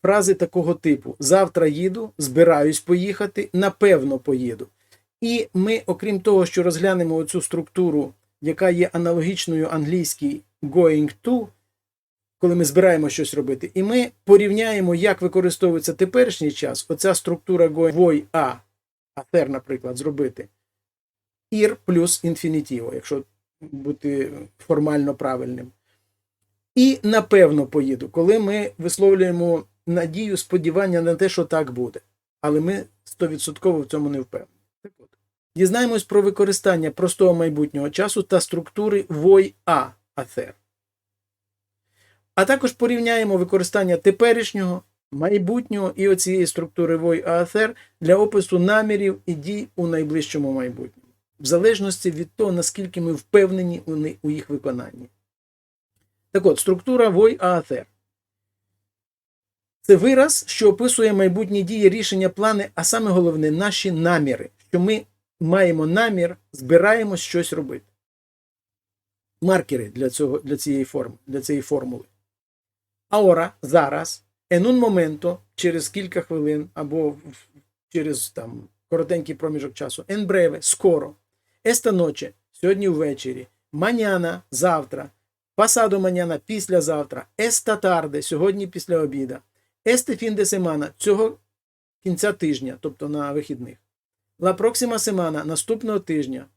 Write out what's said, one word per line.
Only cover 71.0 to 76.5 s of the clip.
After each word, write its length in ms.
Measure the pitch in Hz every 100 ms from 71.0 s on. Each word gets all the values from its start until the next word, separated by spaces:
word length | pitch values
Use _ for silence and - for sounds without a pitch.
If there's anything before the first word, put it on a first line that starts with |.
| 123 - -
для 140 | 135
цієї 220 | 131 143
формули. 420 | - 143 127 120 - _ _ _ _ _ _ _ _ _ _
Ahora, 400 | 208 196 165 170 _
зараз, 600 | 135 160 143 147 160 - _ _ _
en 160 | 175 214
un 140 | 254
momento, 580 | 233 185 160 151 175 175 _
через 340 | - 175 165 151
кілька 320 | 202 185 180
хвилин, 500 | 170 160 151